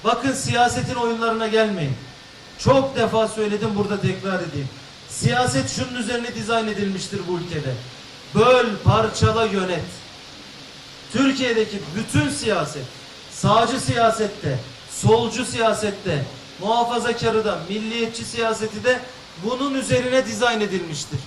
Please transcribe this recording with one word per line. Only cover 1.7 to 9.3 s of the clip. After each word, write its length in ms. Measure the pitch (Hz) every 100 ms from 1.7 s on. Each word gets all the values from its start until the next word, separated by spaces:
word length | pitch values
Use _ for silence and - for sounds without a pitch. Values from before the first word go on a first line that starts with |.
| 190 143 120 - - - - - -
Çok 360 | - 269 269 247
defa 320 | 226 220 220
söyledim, 420 | 214 208 202 220 202
burada 260 | 202 202
tekrar 380 | 185 185 196 185
edeyim. 300 | 160 143 131 - - - -
Siyaset 600 | - 226 240 254 269 262
şunun 260 | - 254 254
üzerine 400 | 214 240 233 226
dizayn 320 | 214 226 220
edilmiştir 540 | 202 202 185 - 196 175
bu 120 | 175
ülkede. 340 | 160 160 135 123 - - - - - -
Böl, 300 | 233 254 226 190
parçala, 640 | 190 208 220 - 220